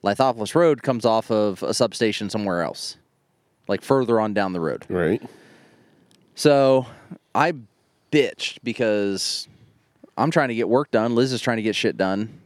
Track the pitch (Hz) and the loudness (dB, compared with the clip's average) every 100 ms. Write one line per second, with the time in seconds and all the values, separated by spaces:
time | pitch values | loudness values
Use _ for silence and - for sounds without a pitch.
0 | 101 101 131 117 104 156 170 139 139 120 | -2 2 0 0 -2 2 4 2 -2 0
1 | 117 110 - 110 107 92 - 110 117 - | 2 0 0 0 0 -2 -4 0 -2 0
2 | 113 101 104 110 101 87 80 - - - | -2 -2 -6 -4 -4 -2 -4 -8 -14 -16
3 | _ _ _ _ _ _ - 98 - 135 | _ _ _ _ _ _ -6 -6 0 0
4 | 120 113 107 101 95 90 78 60 - 90 | 2 0 0 -2 -2 -2 -4 -6 -4 -2
5 | 82 101 - - - - _ _ _ _ | 0 0 -4 -20 -20 -20 _ _ _ _
6 | _ _ _ - 147 139 135 131 127 - | _ _ _ 0 4 4 4 2 0 -16
7 | - - _ 110 156 151 110 _ _ _ | -20 -20 _ 0 0 -2 -12 _ _ _
8 | _ 151 123 - - - 120 110 113 104 | _ 2 2 -2 -10 -8 -10 -2 0 0
9 | 101 95 - - - _ _ _ _ _ | 0 -2 -6 -8 -12 _ _ _ _ _
10 | - - 139 160 135 117 101 123 151 113 | -16 -2 2 2 2 0 2 2 2 0
11 | 113 117 131 120 - 113 107 101 113 - | 2 2 2 0 -2 0 -2 0 -2 0
12 | 95 98 110 - | -2 0 -4 -10